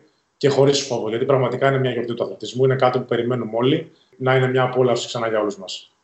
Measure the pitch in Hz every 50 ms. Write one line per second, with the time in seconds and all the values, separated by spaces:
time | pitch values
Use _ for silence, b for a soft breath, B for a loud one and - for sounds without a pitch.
0 | _ _ _ _ _ _ _ - - 135 135 135 139 139 139 - - - 120 113
1 | 104 110 110 113 127 139 135 127 123 120 127 135 135 139 139 131 127 123 117 117
2 | - 117 117 117 107 - - - - - 110 123 135 131 127 123 131 123 131 127
3 | 120 - 120 120 120 120 123 120 110 107 110 113 123 135 156 165 - b b b
4 | b b _ - 131 127 131 131 131 127 127 131 127 127 127 127 127 123 117 120
5 | - - - 120 113 113 110 107 107 104 95 95 95 90 - - - _ _ _